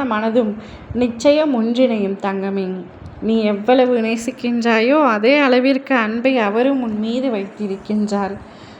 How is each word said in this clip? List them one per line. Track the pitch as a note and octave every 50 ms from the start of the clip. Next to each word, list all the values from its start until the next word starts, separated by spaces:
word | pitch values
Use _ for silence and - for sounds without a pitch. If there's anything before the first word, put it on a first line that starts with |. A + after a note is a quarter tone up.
| C#4+ B3+
மனதும் | A3 G#3+ A3 A3+ A3 B3 A3+ G#3 G#3 G#3+ - - - - - - - A#3
நிச்சயம் | B3 A#3+ A#3 A#3 - D4 D4 D4+ D#4 D4+ C4
ஒன்றிணையும் | A#3 A3 A3+ A#3+ A#3+ C4 A#3+ A3+ G#3+ G3 F#3+ G3 G3 -
தங்கமே. | G3 G3 G3 F#3+ G3 G3 G3 F#3+ F#3 F#3 F#3 F3 - - - - - - - -
நீ | G#3+ A3+ A3+ A3 G#3+
எவ்வளவு | G#3 G3 G#3 - B3+ C4+ B3+ B3 B3+ A#3 A3
நேசிக்கின்றாயோ | A3 A3+ A#3 A#3 - B3 - - A#3+ A#3+ A#3+ A3+ A#3+ A3+ A3 A3 B3 C#4 D#4 D4+ C4
அதே | A3 G#3 G#3 A#3+ C#4 D4 C#4+
அளவிற்கு | C4+ C4 B3+ B3+ C4+ C#4 C4 C#4 - C4+ B3 A3
அன்பை | G#3+ A3 A#3+ A#3 C4+ C4 B3+ G#3+
அவரும் | G3+ G3+ A3+ B3 C#4 C#4 C4 B3
உன் | A3+ G#3+ G#3 G#3+
மீது | A3+ A#3 B3+ C4 C4+ A3+
வைத்திருக்கின்றார். | G3+ G3 G3 - - G#3+ G3 F#3+ G3 - - G#3+ G#3+ G#3 G3+ G3+ G3+ G3 F#3+ G3 G3+ - - - - - - -